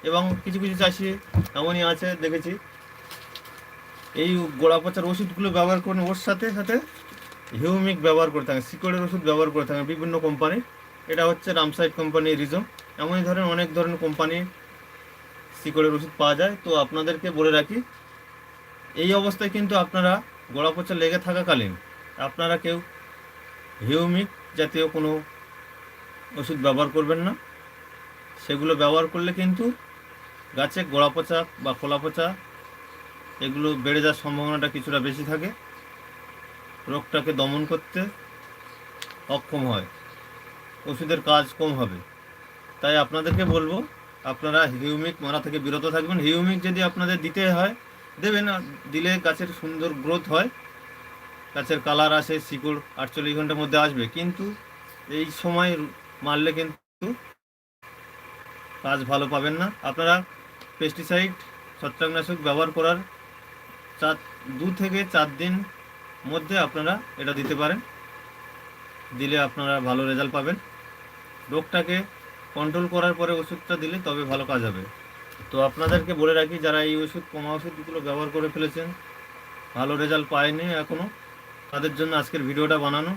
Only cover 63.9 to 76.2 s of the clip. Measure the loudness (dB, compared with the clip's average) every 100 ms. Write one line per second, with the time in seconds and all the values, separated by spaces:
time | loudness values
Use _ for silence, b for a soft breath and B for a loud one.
63.9 | -2 0 0 -6 -16 -12 -4 -4 -2 -2
64.9 | 0 2 2 2 0 -2 -2 -4 -12 -20
65.9 | -20 -20 -12 -6 -4 0 0 2 0 0
66.9 | 0 -4 -6 -4 -2 -2 0 2 0 -6
67.9 | -18 -18 -18 -20 -20 -20 -20 -20 -20 -20
68.9 | -20 -14 -6 0 2 2 0 0 0 2
69.9 | 0 2 0 0 -2 -2 -4 -8 -20 -20
70.9 | -20 -20 -20 -20 -20 -6 -4 0 -2 0
71.9 | -2 -4 -14 -20 -20 -12 -4 -2 0 0
72.9 | 2 2 2 0 0 -4 -10 -6 -4 -2
73.9 | -4 -4 -4 -2 -4 0 0 0 -4 -10
74.9 | -14 -20 -20 -20 -18 -4 2 2 2 2
75.9 | 2 2 2